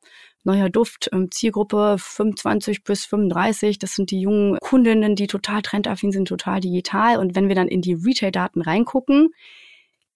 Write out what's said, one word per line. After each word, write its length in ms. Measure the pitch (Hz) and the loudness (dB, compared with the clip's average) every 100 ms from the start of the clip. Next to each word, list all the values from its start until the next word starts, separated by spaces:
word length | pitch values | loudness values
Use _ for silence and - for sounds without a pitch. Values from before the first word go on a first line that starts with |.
| _ - - _ | _ -20 -20 _
neuer 260 | 190 196 190 | 0 2 2
Duft, 400 | 220 233 - - | 2 -2 -2 -4
ähm, 200 | 185 185 | -2 -2
Zielgruppe 680 | - 226 208 208 208 208 202 | -2 -2 0 -2 2 2 0
fünfundzwanzig 840 | - - 214 196 214 214 214 202 | -4 -4 -2 -2 -2 -2 -2 -6
bis 220 | - 202 - | -4 -4 -2
fünfunddreißig. 720 | 208 196 175 202 208 214 202 | 0 0 0 0 0 -2 -2
Das 160 | 190 - | -6 -4
sind 160 | 190 | -4
die 100 | 190 | -2
jungen 380 | 190 208 202 - | 0 2 2 0
Kundinnen, 560 | - 269 233 220 214 202 | 2 4 4 4 2 0
die 120 | 202 | -2
total 360 | 196 202 208 | -4 -4 -4
trendaffin 480 | 208 208 202 196 202 | -2 -4 -4 -2 -2
sind, 160 | 190 185 | -2 -2
total 340 | 180 - 190 | -4 -4 -2
digital. 560 | 185 180 - 202 226 233 | -2 -2 -2 0 2 2
Und 180 | 185 180 | 0 0
wenn 120 | 196 | 2
wir 80 | 190 | 2
dann 120 | 185 | 0
in 140 | 180 | 0
die 140 | 180 170 | -2 0
Retail-Daten 640 | 196 262 196 185 180 - | 0 0 0 -2 -4 -4
reingucken, 720 | 160 185 233 269 262 277 320 - - - - - _ _ _ | 0 0 0 -2 2 4 4 2 -20 -20 -20 -20 _ _ _